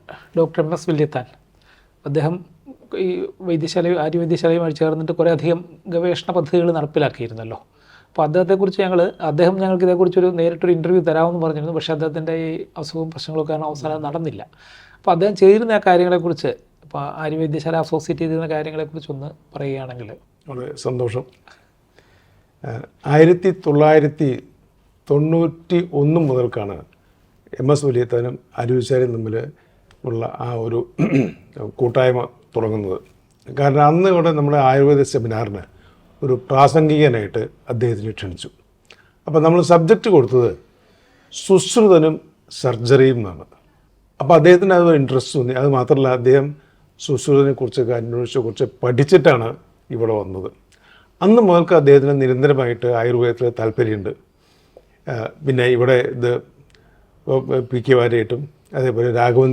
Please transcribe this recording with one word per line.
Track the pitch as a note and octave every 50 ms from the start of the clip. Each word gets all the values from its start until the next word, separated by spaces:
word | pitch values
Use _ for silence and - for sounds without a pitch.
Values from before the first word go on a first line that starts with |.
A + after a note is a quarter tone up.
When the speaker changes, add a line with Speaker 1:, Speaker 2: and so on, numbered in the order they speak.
| _ - - - - _ -
Speaker 1:
ഡോക്ടർ | E3+ E3 D#3 E3 - D#3
എം | D#3 F3
എസ് | D#3+ - -
വല്യത്താൻ, | D#3 D3 D3+ D3 - C3 A#2+ - _ _ _ _ _ _ _ _ _ _ _ _ _ _ -
അദ്ദേഹം | D3 C#3 D#3 C#3+ D#3+ F3 F3+ F3 _ _ _ _ C#4 B3+ _ _ - - F#3 F#3+
ഈ | F3+ F3+ F3+ F#3+ - - - F#3+
വൈദ്യശാല, | F3+ E3 D#3 D3 D#3+ - F#3 E3+ F3 F3+ D#3+ D3+
ആര്യവൈദ്യശാലയുമായി | D#3+ D#3 E3+ E3+ D#3+ E3+ D3+ - E3 E3 E3+ E3+ D#3+ D3 -
ചേർന്നിട്ട് | D#3+ D#3 D#3+ D#3+ D#3+ D#3 E3 -
കുറേയധികം | E3 E3+ E3 D3+ - E3+ E3+ F3 F3 - - - - F#3+ E3+
ഗവേഷണ | E3+ F3 F3+ E3+ - - - F3
പദ്ധതികൾ | F3+ D#3+ - - F3 E3+ E3+ D#3+
നടപ്പിലാക്കിയിരുന്നല്ലോ. | D#3+ D3 D3 - D#3+ D3 B2+ - - A#2 A#2 A2+ A2+ A2 A2+ G#2+ - - _ _ _ _ _ _ _ _ _
അപ്പോൾ | _ - D#3
അദ്ദേഹത്തെക്കുറിച്ച് | D3+ D3+ F3+ F#3 E3+ G3 F#3+ G3+ F#3+ F#3+ - G3
ഞങ്ങൾ, | F3+ F#3 F3 F3 F3 - - F3 D#3
അദ്ദേഹം | D3 D#3 E3+ F3 F#3+ F#3+
ഞങ്ങൾക്ക് | F#3+ F#3+ F#3 F3+ F#3
ഇതേക്കുറിച്ചൊരു | F3+ F3+ F3 F#3 F3+ F3+ F#3+ F3+ F3+ F#3 E3+
നേരിട്ടൊരു | E3 E3+ E3+ D#3+ - F3+ F3
ഇൻ്റർവ്യൂ | E3 D#3+ E3+ F3+ F#3 D#3+
തരാമെന്ന് | E3 D#3 D#3+ E3 E3+ F3 E3+ D#3+
പറഞ്ഞിരുന്നു. | D#3+ D3+ D3+ D3+ E3 E3+
പക്ഷേ | D#3 D3+ - D#3+
അദ്ദേഹത്തിൻ്റെ | D3+ D#3+ D#3+ D3+ E3 D#3+ D#3+ E3 E3 D#3+
ഈ | D#3+ D#3+ - - - - E3+
അസുഖവും | D#3 D3+ - D#3+ D#3+ D#3+ D#3+
പ്രശ്നങ്ങളൊക്കെ | D#3+ - - D#3 D#3 D3+ D#3 D#3
കാരണം | D3+ D#3 D3+
അവസാനം | D3+ C#3+ C#3+ D#3 D#3 D#3 D3+
നടന്നില്ല. | C#3+ D3 E3 E3 D3+ - G2 - - _ _ _ - - - - _ _
അപ്പോൾ | _ - G3+ F3
അദ്ദേഹം | E3 F#3+ G#3 G3+ -
ചെയ്തിരുന്ന | G3 F#3+ G3+ A3 A#3+ A3+ A3 G#3
ആ | G#3
കാര്യങ്ങളെക്കുറിച്ച്, | F#3+ F3+ F3 F3+ F3+ F3+ F3 E3+ F3 D#3+ - - C3+ - - _ _ _ _ _
ഇപ്പോൾ | - - C#3+ C#3+ - - D3+ D#3
ആര്യവൈദ്യശാല | D#3 D#3 D#3+ D#3+ D#3 D3+ D#3 D3+ E3 E3 E3 D#3+
അസോസിയേറ്റ് | D#3+ E3 D#3 D#3 - E3 D3+ E3
ചെയ്തിരുന്ന | D#3+ D#3+ D#3+ E3 D#3 D#3
കാര്യങ്ങളെക്കുറിച്ചൊന്ന് | D#3 D#3 D#3 D#3 D#3 D#3 D3+ D#3 D#3+ D3+ - C#3+ C3+ C#3+ D#3 - _ _ _ -
പറയുകയാണെങ്കിൽ. | - C#3 C#3 C3+ C3+ C3 B2+ B2 A#2+ A2+ G#2 - - _ _ _ _ _ -
Speaker 2:
വളരെ | C3+ B2 B2 - - - -
സന്തോഷം. | C3 B2+ B2 B2 A#2 G#2+ B2+ D3+ - _ _ _ _ - _ _ _ _ _ _ _ _ _ _ _ _ _ _ _ _ _ _ _ _ _ -
ആ, | B2+ A2+ A#2+ - - _ _ - D3 C#3+
ആയിരത്തി | D3+ E3 E3+ F3+ F3 - F#3+ F3+ F#3 -
തൊള്ളായിരത്തി | D#3 D3 D3 D3+ D#3 D#3 D#3 D3 C#3+ D3 - D#3+ C3+ B2 - - _ _ _ _ _ _ _ _ _ _ _ _ -
തൊണ്ണൂറ്റി | C#3+ C#3+ D3+ D#3 E3 E3 E3+ D#3+ E3 - - - F#3 E3+ F3 F3 - D3
ഒന്ന് | C#3+ D3 D#3+ E3+ D#3+ C#3
മുതൽക്കാണ് | B2+ B2+ B2 A#2 - A#2 G#2 G2+ F#2 D2+ D2 - _ _ _ _ _ _ _ _ _ _ _ _ - -
എം | B2+ C3+ D3
എസ് | - C#3+
വല്യത്താനും | C#3 A#2+ A#2+ B2 A#2+ B2 A#2+ A#2+ B2 C#3 - _ _ - -
ആര്യവൈദ്യശാലയും | A#2+ A#2+ B2+ B2+ A2+ - C3+ B2+ B2+ B2 A#2
തമ്മിൽ | A2+ A2 A2 A2 A2+ - D3 - _ _ _ _ _ _ _ _ _ - B2+
ഉള്ള | A#2 A2+ - - - - A#2+
ആ | A#2+ B2 A2+ A2+
ഒരു | A2+ A2+ A#2+ A#2 - _ -
<clears throat> | D#3 A3 D#3+ C#3 A#2+ F2 - - _ _ - - G#2+ G#2 - -
കൂട്ടായ്മ | C3 A#2+ A2 C3+ B2+ B2+ B2+ B2 A#2+ - - _ _ _ -
തുടങ്ങുന്നത്. | A#2 A2+ G#2+ A2 A2 G2+ F#2 F#2 - - _ _ _ _ _ _ _ _ - C3 C3+
കാരണം | C#3 C#3+ C3+ D3 D3 D3
അന്ന് | D#3+ E3+ F#3+ G3 F3+
ഇവിടെ | E3+ D#3+ E3+ D#3 D3+
നമ്മുടെ | C#3+ C#3+ D3 D3 C3+ B2+
ആയുർവേദ | C3 C#3 C#3 C#3+ D3 C#3 C3+ - -
സെമിനാറിന് | B2+ A2+ A2+ A2 A2 A#2 G#2 G2+ F#2+ E2+ - _ _ _ _ _ _ _ _ _ _ D3
ഒരു | C3 B2+ B2 - -
പ്രാസംഗികനായിട്ട് | C#3 C3+ C#3+ - C3+ D#3+ D#3 D3+ D3+ D3+ D3+ C#3 A#2+ A2+ G2+ G2 - A2+ A2+ - - _ _ -
അദ്ദേഹത്തിനെ | B2 A2 B2 A#2+ A2+ G#2 G#2 A2 G#2
ക്ഷണിച്ചു. | - - F#2+ F2+ - - - - _ _ _ _ _ _ _ - _ _ _ _ _ _
അപ്പോൾ | - D3+ D#3+ D3+
നമ്മൾ | E3 E3+ F3+ D#3+ C3
സബ്ജക്റ്റ് | E3+ E3+ D#3+ D#3+ A3+ - - A#3 F#3
കൊടുത്തത് | D3 A#2+ G#2 B2 B2+ A#2+ G#2+ - - - _ _ _ _ _ _ _ _ _ _ _ _ _ - - -
സുശ്രുതനും | - F#3+ F#3 - - - A#3+ A3 G3+ F3+ D#3+ D#3 D#3+ D#3 - - _ _ _ _ - - -
സർജറിയും | - B2+ A#2 A2 A#2+ A#2 C#3 C3 C3 C3+ B2+ A#2+
എന്നാണ്. | G#2 F#2+ E2+ D2 - - _ _ _ _ _ _ _ _ _ _ _ _ _ -
അപ്പോൾ | - C#3 F3 D#3+
അദ്ദേഹത്തിന് | D3+ F3+ F3+ F3 G3 G3 F#3 F3
അത് | E3+ E3+ D#3+ C#3+
ഇൻട്രസ്റ്റ് | C3+ B2 B2+ C3 - - -
തോന്നി. | C#3+ B2 A#2+ C3 B2+
അത് | C3+ C#3+ C#3
മാത്രമല്ല, | B2+ B2 B2+ D#3 C3+ C3+ C3 B2+ B2
അദ്ദേഹം | A#2+ B2+ C3+ C#3 C#3 D3 D3 - _ _ _ _ _ _ _ - -
സുശ്രുതനെക്കുറിച്ചൊക്കെ | - C#3 A#2+ - D3 C#3+ C#3 C#3 C#3 C3+ - C3 A2+ - C#3 A#2+ A2+ B2 A#2
അന്വേഷിച്ചതിനെക്കുറിച്ച് | A2+ A#2 A#2 A#2+ B2 A2 - C#3 A2 A2+ G#2+ - C3+ A2+ - _ -
പഠിച്ചിട്ടാണ് | B2 B2 A#2 C#3+ - F#3+ F3 C#3+ E3+ C3+ A#2 A2+ A#2 - - _ _ _ _ _ - C3
ഇവിടെ | A2+ A2+ A2 A2 G#2
വന്നത്. | F#2+ F#2+ F#2 F#2+ F#2 - - _ _ _ _ _ _ _ _ _ _ _ _ - F3+
അന്ന് | G3 A3+ A#3+ A3
മുതൽക്ക് | F#3 F3 E3+ E3 E3+ F#3 D#3+
അദ്ദേഹത്തിന് | C#3+ C#3+ C#3+ C#3+ C3+ C#3+ C#3+ C#3
നിരന്തരമായിട്ട് | C3+ B2+ B2+ B2+ C3+ C#3+ C#3+ C3 B2+ A#2+ A#2+ A#2+ - B2 A#2+ A2+
ആയുർവേദത്തിൽ | A#2 B2 A#2+ A#2 B2 A#2+ A2+ - B2 A#2+ A#2 -
താല്പര്യമുണ്ട്. | A2+ A2 A2 - A#2+ A2 G#2+ G#2 F#2 - - - _ _ _ _ _ _ _ _ _ _ _ _ _ _ _ _ _ -
ആ, | C3 A2+ A2 - - - D3+
പിന്നെ | C#3 C3 B2+ B2 B2+ B2+
ഇവിടെ | A#2 B2 C3 C3 B2 B2+ - -
ഇത് | B2 A#2+ A#2+ B2 B2 - _ _ _ _ _ _ _ _ _ _ _ _ _ _ _ _ C3+ C3 C3 C3 C3 C3 C3 A#2+ A2+
പി | B2+ B2 A2+
കെ | C#3 C3 B2
വാര്യയായിട്ടും | A#2+ A#2+ A#2 A#2 A2 - B2 B2 C#3+ D3 _ _ _ _ -
അതേപോലെ | C#3+ C3 B2+ A2 A2+ A#2 B2 A2+ A#2+
രാഘവൻ | A#2+ B2 A#2+ B2+ C3 C3